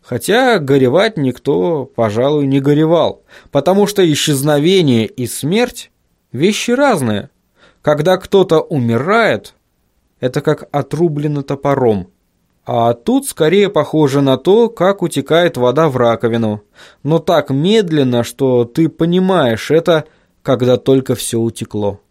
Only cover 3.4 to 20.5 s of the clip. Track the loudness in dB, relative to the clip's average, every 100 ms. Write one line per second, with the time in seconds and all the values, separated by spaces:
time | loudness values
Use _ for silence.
3.4 | -4 -2 0 2 2 2 0 0 -2 -2
4.4 | 0 2 2 2 2 2 0 -6 -8 -6
5.4 | -4 -2 -2 -6 -20 _ _ _ _ -2
6.4 | -2 -2 -2 0 0 0 -2 -4 -8 _
7.4 | _ _ _ _ -2 0 0 0 2 2
8.4 | 4 0 0 -2 0 0 0 0 0 -2
9.4 | -8 _ _ _ _ _ _ _ -6 -2
10.4 | -2 -4 -4 -6 -4 -2 -2 -2 -4 -4
11.4 | -6 -6 -2 0 0 0 -6 _ _ _
12.4 | _ _ -6 0 0 -2 -2 -2 -4 -2
13.4 | 2 2 2 0 -2 0 2 2 0 0
14.4 | 2 2 2 0 -2 0 -4 -6 0 0
15.4 | 2 0 0 2 0 2 0 2 -2 0
16.4 | -2 -4 _ _ -20 _ -2 -2 2 0
17.4 | 0 -2 2 0 0 0 2 0 -2 -2
18.4 | 0 2 0 0 -2 0 0 0 2 2
19.4 | 0 -2 0 0 2 0 -2 _ _ _
20.4 | -4